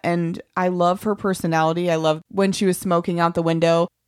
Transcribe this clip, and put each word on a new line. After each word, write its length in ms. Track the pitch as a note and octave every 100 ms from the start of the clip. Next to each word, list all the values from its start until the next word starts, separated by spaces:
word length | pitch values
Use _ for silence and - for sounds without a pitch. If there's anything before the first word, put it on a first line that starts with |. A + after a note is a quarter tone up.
and 360 | - F3 E3 F3 - -
I 120 | F#3
love 340 | F3+ F3 F#3
her 100 | G#3+
personality. 760 | G3+ G3+ F#3 E3+ D#3+ D#3+ E3+ F3
I 60 | D#3+
love 260 | D#3+ D#3 -
when 220 | G3 G3
she 140 | F#3 F#3+
was 120 | F3+
smoking 420 | G3 F3 F3 E3+
out 140 | E3+
the 80 | E3+
window. 460 | E3 E3 E3 E3+ F3 _